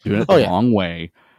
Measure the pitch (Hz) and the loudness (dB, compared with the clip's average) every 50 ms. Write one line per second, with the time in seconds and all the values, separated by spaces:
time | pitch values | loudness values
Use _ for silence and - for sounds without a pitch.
0 | - 101 101 107 - - 196 156 117 95 90 95 117 123 113 101 92 85 85 85 | -6 -4 -4 -2 0 2 2 2 2 2 0 0 0 0 0 0 -2 -4 -8 -10
1 | 82 85 - _ _ _ _ | -14 -14 -16 _ _ _ _